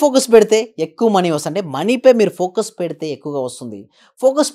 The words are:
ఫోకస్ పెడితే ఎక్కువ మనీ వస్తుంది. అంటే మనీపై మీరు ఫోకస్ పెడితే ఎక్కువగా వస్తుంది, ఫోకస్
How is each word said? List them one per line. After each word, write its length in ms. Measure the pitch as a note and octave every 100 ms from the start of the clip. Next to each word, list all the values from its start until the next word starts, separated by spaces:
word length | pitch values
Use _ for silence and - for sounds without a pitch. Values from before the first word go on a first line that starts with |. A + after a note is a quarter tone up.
ఫోకస్ 260 | D4 B3+ B3+
పెడితే 260 | A3+ G#3 A3 A3+ -
ఎక్కువ 220 | D#3 - A3+
మనీ 140 | G3 F3
వస్తుంది. 160 | D3+ D#3
అంటే 100 | F3+ E3+ C3+
మనీపై 360 | G3 B3+ C4 A#3+
మీరు 140 | G3 -
ఫోకస్ 280 | F3+ A3 G#3+ -
పెడితే 260 | E3+ D#3+ D#3
ఎక్కువగా 260 | C3 D3+ C#3+ B2+
వస్తుంది, 320 | - A#2+ G2+ G#2 _ _ _
ఫోకస్ 300 | C4 C#4 C#4+